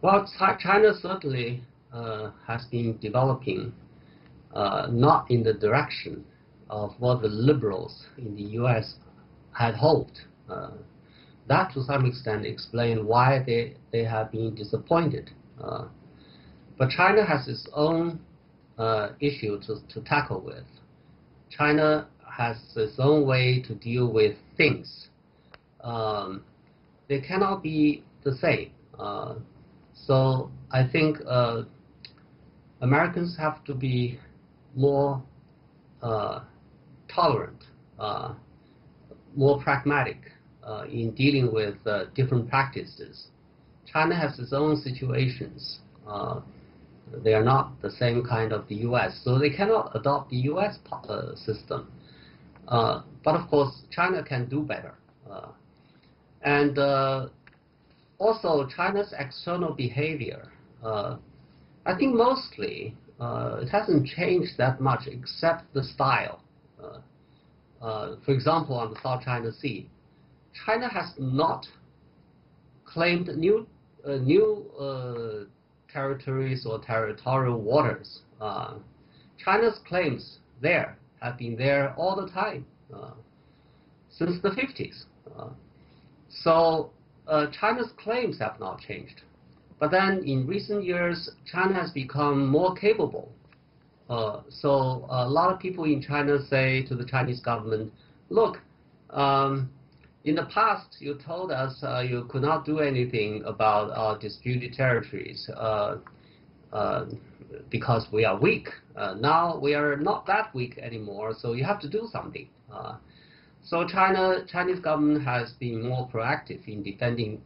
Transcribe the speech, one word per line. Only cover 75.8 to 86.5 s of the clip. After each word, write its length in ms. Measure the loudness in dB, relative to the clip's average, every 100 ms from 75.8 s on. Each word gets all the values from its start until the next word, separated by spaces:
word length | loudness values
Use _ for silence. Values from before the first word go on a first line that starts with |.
| _
territories 720 | -6 -4 -4 -4 -4 -2 -4 -4
or 140 | -8
territorial 800 | -2 -2 -2 -4 0 0 2 0
waters. 640 | 2 2 2 -2 -10 -20 _ _
Uh, 360 | -8 -6 -8 -12 -18 _ _ _ -20 _
China's 360 | 0 4 4 0 -4
claims 540 | -2 0 -2 -8 -20 _ -4
there 360 | 0 2 0 -10 _ _
have 160 | -10 -8
been 200 | -8 -2
there 360 | 2 2 2 -2
all 200 | -2 -2
the 140 | -4
time, 340 | -4 -4 -6 -14 _ _
uh, 180 | -18 -18 -20 -20 _ _ _ _ _ _ _ _
since 320 | -6 -4 0
the 100 | -2
fifties. 540 | -2 -4 -6 -12 -12 -20 _ -20 -16
Uh, 120 | -16 -16 -20 _ -20 _ _ _ _
so, 640 | -4 4